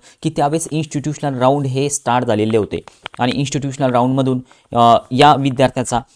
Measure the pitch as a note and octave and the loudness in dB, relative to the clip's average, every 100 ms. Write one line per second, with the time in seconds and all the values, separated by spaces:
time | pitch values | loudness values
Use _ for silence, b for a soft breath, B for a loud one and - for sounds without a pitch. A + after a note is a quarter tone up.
0 | b b D#3 D#3 C#3+ D#3+ - D#3 D#3 D3+ | b b -6 -2 -2 -2 -4 -6 -4 -6
1 | D3+ D3 C#3+ B2+ B2+ C#3+ C3+ C3 C#3+ - | -6 -6 -6 0 0 2 -2 -4 -4 -4
2 | A#2+ B2 A#2+ G#2+ G#2+ A2 F#2+ E2+ - B | -2 -2 0 0 2 0 -2 -6 -12 B
3 | - - B2 B2+ C#3 C#3+ C#3 C3+ C3+ B2 | -14 -6 -4 -2 -4 -4 -6 -4 0 0
4 | B2+ C3 C3 B2+ b b b A#2 A#2 A2+ | 0 0 0 -2 b b b 2 6 4
5 | - C3 D3 C3+ C#3 B2 B2+ - A#2+ A#2+ | 2 4 4 4 0 0 0 0 -4 -4
6 | - | -6